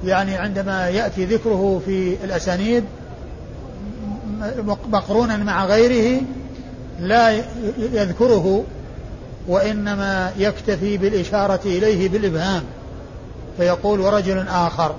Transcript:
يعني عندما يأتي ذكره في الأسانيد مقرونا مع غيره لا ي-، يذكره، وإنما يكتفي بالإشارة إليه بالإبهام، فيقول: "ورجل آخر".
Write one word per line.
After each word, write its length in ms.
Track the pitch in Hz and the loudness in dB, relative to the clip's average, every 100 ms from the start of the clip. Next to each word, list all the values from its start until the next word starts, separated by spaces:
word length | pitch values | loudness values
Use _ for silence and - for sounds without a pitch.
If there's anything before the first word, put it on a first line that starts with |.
| 185 | 2
يعني 320 | 185 196 190 | 0 2 -2
عندما 520 | 202 196 196 190 180 | -2 -2 -2 -2 0
يأتي 360 | 190 214 180 185 | 0 0 -2 0
ذكره 560 | 220 226 196 196 185 190 | 2 2 2 2 2 0
في 320 | 190 185 185 | 0 0 -2
الأسانيد 600 | 196 180 190 180 208 240 202 - - - - - - - - - 202 220 214 208 214 214 214 247 208 233 240 | -2 -2 0 0 2 2 0 -10 -14 -14 -12 -12 -14 -12 -12 -12 -10 -8 -8 -6 -6 -6 -4 -4 -2 -4 0
مقرونا 460 | 208 - 214 233 214 | 0 2 2 2 0
مع 280 | 208 180 190 | 0 0 4
غيره 560 | 214 240 247 226 254 262 - - - - - - - | 6 6 6 4 2 -2 -8 -10 -12 -14 -12 -12 -8
لا 320 | 175 226 226 | 2 6 6
ي-، 120 | 214 240 240 220 240 | 4 -2 -4 -4 -2
يذكره، 840 | 226 233 202 - 247 214 175 196 240 - - - - - - - - | -2 0 0 4 6 6 4 0 0 -10 -12 -12 -12 -14 -14 -12 0
وإنما 840 | 180 202 214 202 202 196 190 185 196 | 2 2 0 -2 -2 0 0 -2 0
يكتفي 600 | 202 202 - 190 196 202 | 0 0 -2 0 0 0
بالإشارة 640 | 196 208 170 208 196 185 196 | 2 0 0 0 2 0 0
إليه 440 | 180 214 196 185 | 2 2 4 2
بالإبهام، 540 | 196 202 160 180 185 127 - - - - - - - - - | 2 0 0 0 -2 -4 -12 -14 -14 -14 -16 -16 -14 -14 0
فيقول: 420 | 175 175 202 208 | 2 2 2 2
"ورجل 480 | 190 208 190 190 185 | 4 2 2 -2 0
آخر". 480 | 180 170 - 160 | 0 0 0 -2